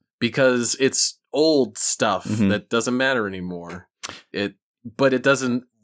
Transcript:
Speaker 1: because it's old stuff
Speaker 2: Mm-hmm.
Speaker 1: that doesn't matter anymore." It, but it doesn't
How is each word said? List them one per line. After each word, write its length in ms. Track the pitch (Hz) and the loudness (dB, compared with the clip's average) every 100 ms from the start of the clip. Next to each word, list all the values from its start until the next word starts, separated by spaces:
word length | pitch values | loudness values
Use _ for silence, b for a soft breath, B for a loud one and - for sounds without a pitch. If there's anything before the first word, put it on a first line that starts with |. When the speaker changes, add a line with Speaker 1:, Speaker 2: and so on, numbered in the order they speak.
| _ - | _ -6
Speaker 1:
because 560 | 120 143 131 123 113 - | -4 2 2 2 0 0
it's 380 | 131 - - - _ | 0 2 -2 -4 _
old 440 | 139 156 147 110 - | 0 2 4 2 0
stuff 480 | - - 113 92 | -2 0 0 0
Speaker 2:
Mm-hmm. 240 | - 110 98 | -2 0 2
Speaker 1:
that 180 | 101 - | 0 0
doesn't 260 | 117 123 123 | -2 0 0
matter 300 | 135 127 104 | 0 0 -4
anymore." 640 | 95 90 87 85 87 - _ - B B | -6 -10 -10 -12 -16 -18 _ -14 B B
It, 220 | 95 101 - _ _ | -6 -6 -8 _ _
but 280 | 120 - 135 | -12 0 2
it 100 | 127 | 2
doesn't 420 | 135 135 131 120 - _ | 2 2 0 -2 -6 _